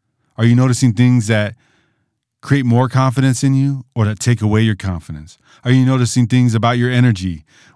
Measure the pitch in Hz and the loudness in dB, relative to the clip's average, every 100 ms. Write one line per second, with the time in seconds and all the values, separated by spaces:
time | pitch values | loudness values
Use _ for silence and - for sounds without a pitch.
0 | _ _ _ - 117 123 131 117 127 101 | _ _ _ -2 2 2 2 2 0 2
1 | 123 123 104 107 104 - _ _ _ _ | 2 2 0 -2 -2 -8 _ _ _ _
2 | _ _ _ _ - 139 123 117 127 131 | _ _ _ _ -2 -2 2 2 2 0
3 | 131 123 131 123 139 135 139 135 - 120 | 0 0 0 0 0 0 -2 -4 -8 -4
4 | 107 104 120 110 107 107 113 101 98 85 | -4 -2 -2 0 0 0 0 -2 -6 -8
5 | - 76 78 - _ _ 123 131 127 131 | -10 -16 -16 -20 _ _ 0 2 2 0
6 | 120 131 117 127 123 110 117 123 123 123 | 0 0 0 2 2 0 0 0 -2 2
7 | 123 95 92 78 - _ _ | 2 0 -4 -10 -16 _ _